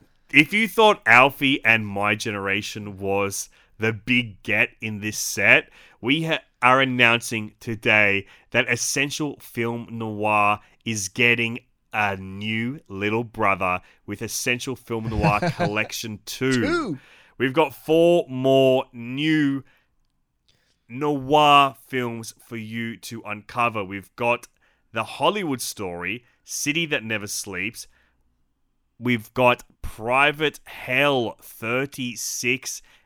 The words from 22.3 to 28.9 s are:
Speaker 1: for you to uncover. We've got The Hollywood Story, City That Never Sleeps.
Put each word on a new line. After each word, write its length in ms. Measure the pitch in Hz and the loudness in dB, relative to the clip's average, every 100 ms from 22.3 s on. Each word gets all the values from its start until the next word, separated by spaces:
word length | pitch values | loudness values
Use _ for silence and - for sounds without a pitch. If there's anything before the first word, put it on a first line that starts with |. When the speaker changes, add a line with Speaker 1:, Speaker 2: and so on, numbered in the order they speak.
| - - | -16 -14
Speaker 1:
for 120 | 117 | -12
you 400 | 107 113 117 104 | -10 -8 -8 -10
to 240 | - 117 104 | -14 -14 -10
uncover. 580 | 104 101 123 117 110 | -12 -8 -2 -2 -2
We've 300 | 95 98 92 - | -8 -8 -12 -4
got 320 | 120 120 - _ _ _ _ | -2 -2 -4 _ _ _ _
The 120 | 113 | -8
Hollywood 580 | 110 - 147 208 170 127 | -8 -2 0 0 -4 -6
Story, 600 | - - 95 87 87 117 _ _ | -6 -8 -8 -8 -8 -8 _ _
City 420 | - - 147 151 165 | -14 -6 -4 -2 -2
That 160 | 143 | -4
Never 240 | 110 110 101 | -4 -6 -6
Sleeps. 600 | - - 90 101 - - _ _ _ _ _ _ _ _ _ _ | -10 -8 -6 -6 -8 -20 _ _ _ _ _ _ _ _ _ _